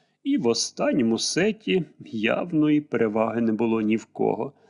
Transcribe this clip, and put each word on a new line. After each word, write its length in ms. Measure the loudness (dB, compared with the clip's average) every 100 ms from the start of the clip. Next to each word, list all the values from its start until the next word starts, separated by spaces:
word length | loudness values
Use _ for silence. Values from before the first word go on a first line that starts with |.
| _ _
І 140 | -2 0
в 80 | 2
останньому 720 | 0 -2 -2 0 2 2 0
сеті 680 | -2 0 0 -2 -2 -2 -2 -10 -12
явної 760 | -4 -2 -2 -2 0 2 2
переваги 600 | 0 0 0 2 0 0
не 120 | 0
було 280 | 0 0 0
ні 160 | 0 0
в 80 |
кого. 480 | -2 -2 0 0 -6 -10